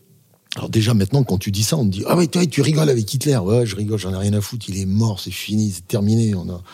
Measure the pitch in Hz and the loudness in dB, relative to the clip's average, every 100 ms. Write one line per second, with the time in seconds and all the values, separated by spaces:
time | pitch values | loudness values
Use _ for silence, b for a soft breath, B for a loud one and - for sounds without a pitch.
0 | _ - _ _ _ - - 117 110 113 | _ -20 _ _ _ -10 -2 0 2 2
1 | 98 143 131 92 - 98 110 165 107 92 | 2 2 2 0 -2 -2 0 0 0 -2
2 | - 170 170 180 175 143 135 156 156 127 | 0 2 2 2 0 2 2 2 2 2
3 | 101 135 147 131 90 117 117 98 104 107 | 0 -2 0 0 2 0 0 -2 -4 -4
4 | 95 95 101 104 101 117 - 95 95 101 | -4 -2 0 0 -2 -8 -8 -4 0 2
5 | 113 95 - 95 - 107 107 87 90 110 | 2 0 -8 -10 -4 0 0 -2 -4 0
6 | 101 113 113 98 87 90 90 | 2 4 2 0 -4 -10 -12